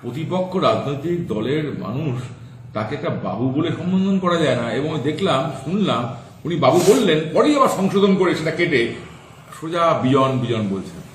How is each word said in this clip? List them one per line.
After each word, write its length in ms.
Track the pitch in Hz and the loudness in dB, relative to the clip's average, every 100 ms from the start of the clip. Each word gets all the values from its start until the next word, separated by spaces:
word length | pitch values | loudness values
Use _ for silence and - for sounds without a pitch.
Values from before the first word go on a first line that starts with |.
প্রতিপক্ষ 560 | 117 127 165 180 185 190 | -8 -8 -4 -2 -2 0
রাজনৈতিক 680 | 143 135 139 139 151 175 117 | 2 2 -2 -6 -4 -4 -2
দলের 360 | 107 117 151 151 - | -4 -2 -2 -2 -6
মানুষ, 420 | 92 123 156 123 - - - - - | -6 -4 -4 -4 -8 -14 -18 -20 -10
তাকে 220 | 107 107 143 | -8 -6 -6
একটা 140 | 170 | -4
বাবু 400 | 123 98 95 131 | -4 -6 -2 -2
বলে 200 | 135 165 | 0 -2
সম্বোধন 500 | - 175 190 190 196 | -4 0 0 2 2
করা 180 | 185 170 | 2 2
যায় 180 | 151 120 | 2 0
না। 160 | 117 | 0
এবং 300 | 113 151 156 | -2 -2 -2
দেখলাম, 480 | 135 151 185 135 151 131 - | -2 0 0 0 0 -6 -4
শুনলাম, 500 | 196 180 117 123 - - - | 0 2 0 -2 -8 -16 -12
উনি 120 | - 170 | -4 2
বাবু 240 | 131 175 180 | 4 6 6
বললেন, 320 | 262 208 156 - | 6 6 2 2
পরেই 220 | 170 262 294 | 2 4 4
আবার 140 | 233 | 2
সংশোধন 460 | - 190 196 196 185 | 2 0 4 4 4
করে 200 | 180 156 | 2 2
সেটা 160 | 160 | -2
কেটে 420 | 160 175 135 117 117 - - - - - - | -2 2 2 0 -4 -14 -20 -20 -20 -20 -12
সোজা 380 | 160 170 165 147 | -6 0 2 2
বিজন 360 | 127 135 131 127 | 2 4 2 0
বিজন 280 | 117 110 104 | -2 -2 -2
বলছেন। 340 | 95 87 82 73 | -4 -6 -14 -18